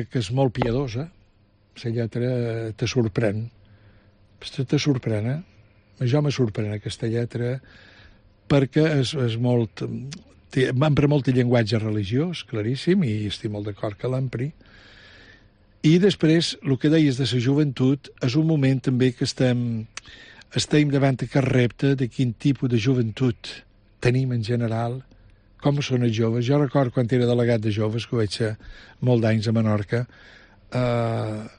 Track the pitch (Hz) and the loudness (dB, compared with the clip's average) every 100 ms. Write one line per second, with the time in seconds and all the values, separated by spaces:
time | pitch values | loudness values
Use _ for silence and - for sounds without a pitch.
0 | 113 135 98 127 135 123 123 117 120 110 | 0 -4 -2 0 0 2 0 0 -2 -6
1 | 165 - _ _ _ _ _ - 117 117 | -10 -14 _ _ _ _ _ -10 -6 -4
2 | 113 117 123 123 120 113 113 110 113 131 | -4 -2 -2 -2 -2 -4 -8 -4 -2 0
3 | 110 - 117 104 117 - - - - - | 0 2 0 0 -6 -12 -20 -20 -20 -20
4 | _ _ _ _ - - 131 147 151 127 | _ _ _ _ -12 -8 -2 0 2 0
5 | 117 107 110 147 - _ _ _ _ _ | 0 -2 -2 -4 -8 _ _ _ _ _
6 | 127 147 147 135 120 107 107 104 110 - | 0 2 2 0 0 -2 -6 -6 -8 -8
7 | 117 117 120 110 120 131 - - - - | -4 -2 -4 -4 -6 -6 -10 -20 -20 -20
8 | - - _ _ - 143 135 156 156 147 | -20 -20 _ _ 0 2 4 2 2 2
9 | 123 151 120 113 123 123 113 - 120 117 | 0 -2 -2 0 0 2 0 -4 -10 -8
10 | 131 147 - _ _ 143 127 127 151 135 | -12 -16 -20 _ _ -2 0 2 2 4
11 | 139 147 135 127 120 123 107 113 110 107 | 4 2 2 2 4 2 2 0 -2 -2
12 | 98 123 175 165 - 113 107 131 - 196 | -2 -2 -2 -6 -8 -6 -4 -2 0 2
13 | 139 107 104 - 113 104 104 104 113 101 | 2 0 -4 -6 -6 -6 -8 -8 -8 -6
14 | 123 127 131 120 139 - - - - - | -4 -4 -4 -4 -6 -8 -20 -20 -20 -20
15 | - - - - _ _ _ _ 151 175 | -20 -20 -20 -20 _ _ _ _ 4 6
16 | 202 - 156 165 160 - - 131 151 160 | 4 4 4 4 2 -4 -2 0 2 4
17 | 185 127 127 123 120 139 151 123 131 139 | 4 2 0 0 0 2 0 0 0 0
18 | - - 131 135 160 160 135 135 143 127 | -4 -6 -2 0 2 2 2 2 0 2
19 | 127 123 131 - 127 123 120 113 110 - | 2 0 -4 0 0 2 -2 -4 -8 -14
20 | - - - - - - - 151 147 139 | -20 -20 -20 -20 -10 -6 0 2 2 2
21 | 135 131 127 147 127 123 120 - 139 135 | 2 0 -2 0 2 2 2 0 0 0
22 | 127 - 127 110 147 131 135 120 107 127 | -2 -2 -4 0 -2 0 0 0 2 0
23 | 113 104 131 - - - - _ _ _ | 0 0 -2 -2 -10 -18 -20 _ _ _
24 | 127 127 131 120 107 120 117 110 117 131 | 0 0 0 -2 -2 -2 -2 -2 -4 -6
25 | - - - - _ _ 147 143 139 127 | -12 -20 -20 -20 _ _ -2 0 0 0
26 | 120 110 113 117 117 143 143 143 127 135 | 0 2 0 0 0 2 2 2 0 0
27 | 120 127 120 120 120 117 110 104 107 113 | 0 2 2 2 2 2 0 -2 -2 -4
28 | - 123 107 - 110 110 - - - - | -4 -2 -2 -2 -4 -4 -14 -20 -20 -4
29 | 123 120 113 110 110 113 110 104 104 117 | 0 2 4 2 2 0 2 0 0 -4
30 | 123 - - - - - - 123 123 120 | -4 -12 -20 -20 -20 -20 -8 -4 0 0
31 | 117 113 110 107 110 | -2 -2 -4 -6 -10